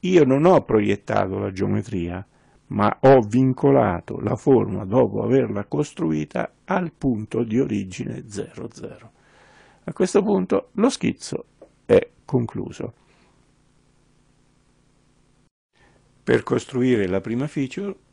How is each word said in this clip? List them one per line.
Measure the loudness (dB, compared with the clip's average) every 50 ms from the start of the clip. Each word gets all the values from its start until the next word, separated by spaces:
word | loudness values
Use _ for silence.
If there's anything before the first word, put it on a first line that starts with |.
Io | 0 4 6 6 6
non | 6 4 4 6
ho | 6 6 6 4
proiettato | 4 2 2 4 2 -2 -2 _ -2 -2 0 0 0 -2 -4
la | -4 -6
geometria, | -4 -4 -2 -2 -2 -2 -4 -4 -6 -6 -4 -4 -6 -10 -12 _ _ _ _ _ _ _ _ _
ma | -4 0 0 0 0 4
ho | 6 6 6 6
vincolato | 4 2 0 2 2 2 0 0 2 2 4 4 2 2 0 -4 -6 -10 -12 -6
la | -4 -4 -4
forma | -2 2 4 4 4 4 0 -4 -8 -6
dopo | -2 0 2 2 2 0 -4 -2
averla | 0 2 2 2 0 -4 -6 -6
costruita | _ -4 -4 -4 -6 -6 -6 -4 -2 -2 -4 -4 -6 -6 -6 -6 -6 _ _ _
al | -4 -4 -2 -2 -4 -8
punto | _ -2 -2 -2 -2 -6 -6 -4 -4 -4
di | -2 0 -2
origine | 0 0 -2 -6 -6 -6 -10 -10 -10 -10 -10 -12 -14 -14
zero | -12 -12 -12 -12 -12 -16 -16 -16 -16
zero. | -16 -16 -16 -18 -18 -20 -20 _ _ _ _ _ _ _ _ _ _ _ _ _ _ _
A | -14 -4
questo | -4 -4 0 2 0 0
punto | 2 0 0 0 0 -2 -4 -4 _ _
lo | 0 0 0
schizzo | 0 -2 -4 -4 -4 _ -10 -10 -10 -10 -10 _ _ _ -20 _ _ _ _
è | _ 4 4 4 2 _ _ _
concluso. | -4 -2 -2 -2 -2 -6 -10 -10 -10 -10 -12 -12 -12 -12 _ _ _ _ _ _ _ _ _ _ _ _ _ _ _ _ _ _ _ _ _ _ _ _ _ _ _ _ _ _ _ _ _ _ _ _ _ _ _ _ _ _ _ _ _ _ _ _ _ _ _ _ _ _ _ _ _ _ _ _ _ _ _ _ _ _
Per | 2 2 2 2
costruire | 0 -2 -2 -2 -4 -4 -2 2 2 2 2 2
la | 0 -2 -4 -4
prima | -4 -6 -4 -6
feature | -6 -4 -6 -6 -6 -6 -8 -8 -10 -10 _ _ _